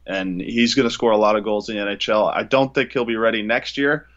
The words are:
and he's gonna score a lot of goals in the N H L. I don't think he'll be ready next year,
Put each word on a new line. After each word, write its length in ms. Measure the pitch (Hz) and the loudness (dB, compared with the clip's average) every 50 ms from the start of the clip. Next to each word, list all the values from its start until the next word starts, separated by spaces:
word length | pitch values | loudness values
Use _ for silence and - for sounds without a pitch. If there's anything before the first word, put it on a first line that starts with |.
| - | -10
and 340 | - 95 98 95 92 92 87 | -6 -4 -4 -4 -4 -4 -6
he's 340 | - - 113 117 117 120 - | -6 -4 0 2 2 2 2
gonna 160 | 139 127 117 | 2 2 0
score 220 | 117 - - 117 110 | 0 0 2 2 4
a 40 | |
lot 200 | 104 107 104 107 | 4 4 4 2
of 60 | 107 101 | 2 0
goals 280 | 110 107 104 101 - | -2 -2 -4 -4 -4
in 60 | 110 | -6
the 60 | 104 101 | -6 -4
N 60 | 101 | -4
H 220 | 101 98 - - | -4 -4 -2 0
L. 160 | 110 107 101 | 2 2 2
I 160 | 82 - 87 104 | 2 0 -2 -2
don't 320 | - - 135 135 135 135 | 0 2 2 2 2 0
think 180 | 143 131 123 - | -2 -2 -2 -2
he'll 140 | 131 120 | -2 -2
be 100 | 113 117 | -2 -2
ready 240 | 110 113 113 113 110 | 0 0 0 0 0
next 380 | 104 107 117 127 - - - - | 0 0 -2 -2 -2 -4 -4 -2
year, 280 | 139 143 147 147 - _ _ | 0 0 0 -2 -4 _ _